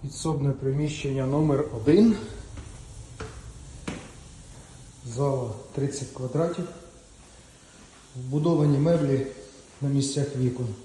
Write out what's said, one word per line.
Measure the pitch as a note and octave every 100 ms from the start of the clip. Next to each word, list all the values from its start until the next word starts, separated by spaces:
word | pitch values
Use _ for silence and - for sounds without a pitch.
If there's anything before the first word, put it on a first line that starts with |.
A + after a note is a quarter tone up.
Підсобне | C#3 - D#3+ D3 C#3
приміщення | B2+ C3+ C#3 D3+ - C#3 C3+ C3
номер | C#3+ D#3 C3+ - A#2
один. | G#2+ F3 A#3 G#3 - - - - - - - - - - - - - - - - - - - - - - - - - - - - B2
Зала | A#2 C#3+ C3+ A#2 G#2 - -
тридцять | C3+ - C3
квадратів. | - B2+ D3 E3+ F3 E3+ - - - - - - - - - - - - - - B2+
Вбудовані | B2+ D3 E3 D#3 D3 C#3
меблі | D3+ E3+ C#3 C3+ - - - - - -
на | C#3
місцях | C#3 C3+ C#3+ C3 B2+
вікон. | B2+ - A#2+ G#2